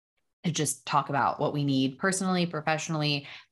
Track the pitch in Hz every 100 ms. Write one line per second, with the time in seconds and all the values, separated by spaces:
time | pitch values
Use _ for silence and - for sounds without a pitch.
0 | _ _ _ _ 170 151 143 - - 147
1 | - 139 107 - 139 147 143 131 135 131
2 | 190 185 190 180 175 160 160 156 - 156
3 | 147 143 143 - -